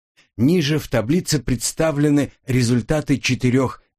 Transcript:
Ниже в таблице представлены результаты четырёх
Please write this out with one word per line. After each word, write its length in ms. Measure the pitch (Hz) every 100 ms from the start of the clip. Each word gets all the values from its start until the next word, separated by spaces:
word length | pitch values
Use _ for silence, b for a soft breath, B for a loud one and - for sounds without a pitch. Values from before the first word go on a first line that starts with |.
| _ _ b -
Ниже 400 | 135 185 139 156
в 100 | -
таблице 540 | 120 107 175 - 147
представлены 920 | - 127 - - 160 143 147 143 135 b -
результаты 720 | 127 117 123 110 156 147 139
четырёх 640 | - 123 127 127 123 - _